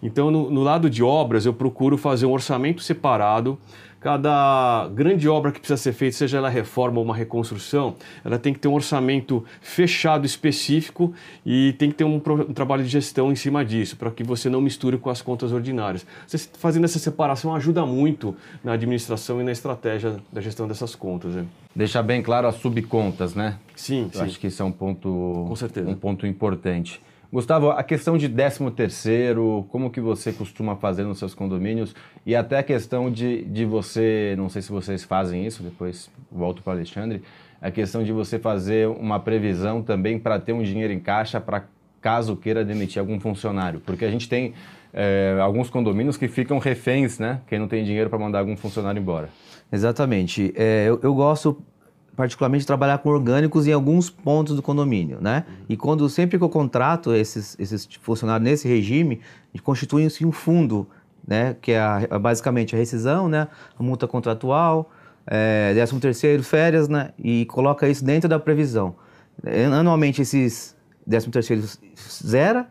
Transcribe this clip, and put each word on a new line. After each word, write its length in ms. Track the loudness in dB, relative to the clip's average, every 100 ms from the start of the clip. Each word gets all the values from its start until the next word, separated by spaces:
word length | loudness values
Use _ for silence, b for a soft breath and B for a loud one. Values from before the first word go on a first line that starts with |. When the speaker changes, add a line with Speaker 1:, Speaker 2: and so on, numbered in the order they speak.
Speaker 1:
Então, 260 | -4 0 2
no, 220 | 2 2
no 120 | 2
lado 260 | 2 4 2
de 140 | 4
obras, 420 | 4 4 4 2 2
eu 80 |
procuro 420 | 0 -2 2 2 2
fazer 300 | 2 2 2
um 60 |
orçamento 500 | 2 0 -2 0 -2
separado. 720 | -2 -2 2 2 4 2 0 -4 B B B B
Cada 880 | -4 0 2 4 4 4 4 2 0
grande 340 | 0 2 4 4
obra 220 | 2 2
que 80 | -4
precisa 180 | -4 -2
ser 160 | 0
feita, 220 | 0 -2 0
seja 200 | 0 0
ela 120 | 0
reforma 500 | -2 -2 -2 0 0
ou 60 |
uma 120 | 0 -2
reconstrução, 800 | -2 -4 -4 -6 -2 -2 -2 -4 B B
ela 140 | -4 -2
tem 140 | 0
que 80 | 0
ter 80 | 0
um 60 |
orçamento 680 | 0 0 0 2 0 0 -4 -4 B
fechado, 640 | -12 0 2 2 2 2
específico, 880 | 0 -2 -2 -2 0 0 0 -2 -2 -2 B B
e 280 | 0 4 4
tem 160 | 4 0
que 60 | 2
ter 80 |
um 160 | 0 0
pro-, 280 | 0 0 0
um 40 |
trabalho 320 | -2 0 0
de 40 | 2
gestão 440 | 0 0 0 2
em 20 |
cima 300 | 2 0 0
disso, 320 | 0 0 -2 -4
pra 140 | -8
que 100 | -6
você 260 | -4 -2 0
não 120 | 2
misture 360 | 0 0 -2 0
com 140 | -2
as 100 | -6
contas 300 | -4 -4 -2
ordinárias. 560 | -2 -2 -4 -4 -6 -8 B
Você 140 | B -8
fazendo 460 | -8 -4 0 4
essa 160 | 2 2
separação 520 | -4 -2 0 0 -2
ajuda 320 | -2 0 0
muito 520 | 0 2 2 2 -4 -8 B B
na 120 | -4
administração 680 | -2 0 -2 -2 -6 -4 -4
e 40 |
na 60 | -2
estratégia 680 | -4 -6 -6 -4 -2 -4 -6 -10
da 100 | -10
gestão 280 | -8 -6 -6
dessas 260 | -6 -8
contas, 400 | -8 -8 -6 -6
né? 100 | -8 -8 -12 -16
Speaker 2:
Deixar 280 | -4 -2 0
bem 180 | 0 0
claro 240 | 0 2 2
as 100 | 0
subcontas, 800 | -2 -2 0 0 0 -2 -4
né? 220 | -2 -4 -6 -14
Speaker 1:
Sim, 340 | -18 -6 -4 -4
Speaker 2:
Eu 80 | -4
Speaker 1:
sim. 40 | -6
Speaker 2:
acho 120 | -4
que 80 | -8
isso 160 | -4
é 20 |
um 80 | -4
ponto, 720 | -4 -6 -6 -4 -4 -4 -4 -6
Speaker 1:
Com 80 | -6
certeza. 340 | -8 -6 -6
Speaker 2:
um 40 |
ponto 340 | -4 -4 -4 -4
importante. 720 | -2 -2 -2 -2 -4 -4 -10 b b b
Gustavo, 380 | -6 2 4 4
a 120 | 2
questão 340 | 0 -2 0 0
de 120 | 0
décimo 420 | 0 0 0 -6
terceiro, 960 | -2 -2 -2 0 2 2 2 0 0 -4
como 220 | -6 -6
que 100 | -4
você 320 | -4 -4 -4
costuma 440 | -8 -10 -6 -6 -2
fazer 260 | -2 -2
nos 160 | -4 -6
seus 160 | -8
condomínios? 580 | -6 -6 -4 -2 -4 -6 -10 B B
E 120 | -2 0
até 200 | 2 -2
a 60 |
questão 480 | 0 -2 -2 -4 -2
de, 320 | -2 -2 -4 -4
de 180 | -4
você, 720 | -2 -2 -4 0 0 2 0 -2
não 100 | -4
sei 140 | -6
se 80 | -8
vocês 320 | -8 -6 -8
fazem 420 | -2 -2 -2 -4
isso, 160 | -6 -8
depois 480 | -14 -10 -10 -10 -18 -20 -16
volto 320 | -6 -4 -4
para 80 | -6
o 60 | -6
Alexandre, 460 | -6 -8 -8 -8 B B B B
a 80 | -8
questão 360 | -4 -4 -2
de 80 | -2
você 260 | -2 -2 -4
fazer 500 | -2 -2 0 2 2
uma 300 | 0 -2 -2
previsão 640 | 0 0 0 -2 -2 -4
também 380 | -2 -2 0 -2
pra 180 | -2 -2
ter 140 | -2
um 100 | -4
dinheiro 300 | -2 -2 -4
em 80 | -4
caixa 400 | -2 -2 -2 -6
pra 240 | -4 -6 -6 _ _ _
caso 360 | -2 0 -2 -4
queira 280 | -2 -2
demitir 360 | -2 -4 -4 -4
algum 180 | -4 -4
funcionário. 640 | -4 -4 -4 -4 -4 -6
Porque 200 | -8 -4
a 60 | -2
gente 180 | -4 -2
tem, 260 | -2 -2 -8 B B B
é, 420 | -4 0 2 2 2
alguns 260 | 2 0 -2
condomínios 480 | 0 0 0 0 0
que 120 | -2
ficam 300 | -2 0 0
reféns, 600 | 0 -2 0 2 0 -2
né? 220 | -4 -6 -4
Quem 100 | -4
não 80 | -2
tem 180 | -2
dinheiro 240 | -2 0 0
pra 120 | -2
mandar 180 | -2 -2
algum 180 | -2 -4
funcionário 440 | -6 -6 -4 -4
embora. 300 | -4 -4 -6 B B B B
Speaker 3:
Exatamente. 840 | 0 0 2 0 2 0 0 -2 2
É, 280 | 2 4 4
eu, 120 | 2
eu 100 | 2
gosto 480 | 4 4 4 2 -2 -8 _ _ _ _ -4
particularmente 460 | -4 0 2 2
de 40 | 2
trabalhar 300 | 2 2 2
com 140 | 2
orgânicos 560 | 2 4 4 4 4 4
em 80 |
alguns 340 | 4 4 4 2
pontos 480 | -2 2 2 2 -2
do 60 |
condomínio, 560 | 0 0 2 2 0 -2
né? 240 | -2 0 -2
Speaker 1:
Uhum. 80 | B B
Speaker 3:
E 80 | -4
quando, 320 | 0 2 2
sempre 300 | 2 2 4
que 60 |
eu 40 | 2
contrato 640 | 2 2 2 2 2 2
esses, 400 | 2 2 -4 -10 -10
esses 260 | -6 -6 -8 -16
funcionários 420 | -4 -2 0 2
nesse 240 | 2 2 2
regime, 540 | 2 2 2 2 0 B B B -10
constitui-se 600 | -2 -2 0 2 2 2
um 80 | -2
fundo, 560 | 0 2 4 4 0 -4 b b _ -2
né? 280 | 0 0 -2
Que 120 | 0
é 60 | 2
a, 280 | 4 2 0
a, 60 | 0
basicamente 560 | 2 0 0 0 0
a 40 | 0
rescisão, 500 | -2 0 0 0 2
né? 200 | 0 -2 B B _
A 40 |
multa 260 | -4 -2 -2
contratual, 800 | -2 -2 -2 0 2 4 2 -2 B B B -2
é, 480 | 2 4 4 4
décimo 260 | 4 2 2
terceiro, 420 | 0 2 4 4
férias, 460 | 4 4 6 4 4
né? 220 | 0 -2 -6
E 260 | 0 2
coloca 420 | 0 2 2 4 2
isso 160 | 2
dentro 280 | 2 2 4
da 80 | 2
previsão. 560 | 2 2 2 2 -2 -4 b b b -14
É, 220 | -4 2 4
anualmente 560 | 4 4 4 2 2
esses 520 | 0 2 2 0 -14 _ _ _ -2
décimo 240 | 0 0
terceiro 340 | -2 0 0 -2 -10 -20 -20 -18 -12
zera 420 | 0 2 4 2 -2